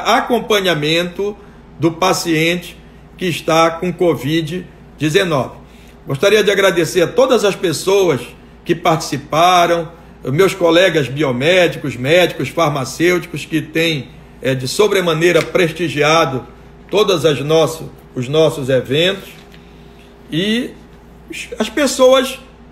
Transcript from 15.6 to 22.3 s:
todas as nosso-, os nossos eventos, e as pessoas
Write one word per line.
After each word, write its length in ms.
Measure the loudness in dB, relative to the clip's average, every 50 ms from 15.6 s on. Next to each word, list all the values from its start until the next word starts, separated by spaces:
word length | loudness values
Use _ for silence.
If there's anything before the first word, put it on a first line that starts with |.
| 0 0 -2 -4 -6 -4 -2 0 2 4 4 4 2 0 -2 -6 -8 -10 -18 -20 -20 -20 -20 -20 -8 -2
todas 340 | 0 0 2 2 0 2 2
as 160 | 0 0 0
nosso-, 500 | -2 0 2 2 2 0 -2 -8 -12 -16 -18 -20 -20 -12 -8
os 140 | -8 -6 -2
nossos 400 | 2 2 2 2 0 -2 -2 0
eventos, 640 | 0 0 0 0 -2 0 0 0 -2 -4 -10 -18 -20 -20 -20 -20 -20 -20 -20 -20 -20 -20 -20 -20 -20 -20 -20 -20 -20 -20 -14 -8
e 400 | -6 -4 -2 -2 -2 -2 -4 -8 -12 -18 -20 -20 -20 -20 -20 -20 -20 -20 -18 -16 -14 -14 -12 -10 -6 -6
as 100 | -6 -4
pessoas 720 | -2 0 0 0 2 4 6 6 6 4 2 -2